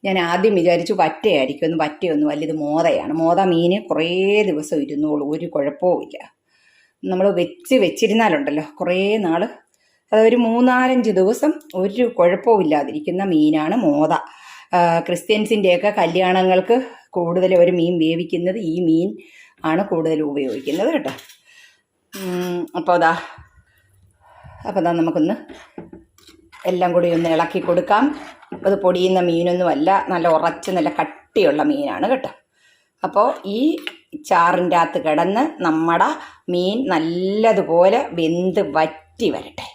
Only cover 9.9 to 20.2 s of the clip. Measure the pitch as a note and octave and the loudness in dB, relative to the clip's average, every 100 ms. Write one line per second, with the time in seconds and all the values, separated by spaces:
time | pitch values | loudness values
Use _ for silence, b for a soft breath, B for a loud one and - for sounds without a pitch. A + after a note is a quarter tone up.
9.9 | _ _ A3 A3 B3 A#3 A#3 B3 B3+ B3+ | _ _ 4 4 4 2 2 2 4 2
10.9 | C4 A3 F#3 F#3 B3 D4+ - - F#3 G3 | 2 2 2 2 2 -2 -2 -8 -4 -4
11.9 | G#3 A#3+ - F3 F#3 A#3+ A3 E3 D3+ C#3 | 0 -2 2 2 2 2 2 2 0 -2
12.9 | D3+ D3+ F3+ G3 D#3+ D3+ D#3 D#3 A3 F#3 | -6 -6 -4 0 2 2 2 0 0 0
13.9 | C#3+ D#3 E3 - B B B B F3+ F3 | 2 2 0 -4 B B B B 0 2
14.9 | E3+ E3 F3 - G#3+ G#3+ A3 F#3+ F3 G3+ | 2 -2 -6 -2 -2 0 0 2 2 0
15.9 | G#3 E3+ E3+ F#3 F#3 F#3 F#3 F#3 A#3+ C4 | 0 0 2 2 2 4 2 2 0 0
16.9 | B B F#3 F3 F3 F#3 F#3 F3 F3 E3+ | B B -6 -2 0 2 4 4 4 0
17.9 | F3+ D#3+ E3 E3+ F3+ F3 F#3+ F3 E3 E3+ | 0 0 -2 -4 -4 -4 -4 -4 -2 0
18.9 | D#3+ F#3 G#3+ B B B B D#3 E3 G3+ | 2 0 -6 B B B B -4 -2 -2
19.9 | E3+ D#3+ D#3 | -2 -2 -2